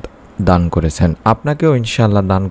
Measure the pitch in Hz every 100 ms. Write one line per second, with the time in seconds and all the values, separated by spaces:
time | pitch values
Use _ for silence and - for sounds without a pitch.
0 | - - - - 95 87 85 85 80 -
1 | 85 78 110 113 147 147 160 131 113 -
2 | 113 101 95 95 95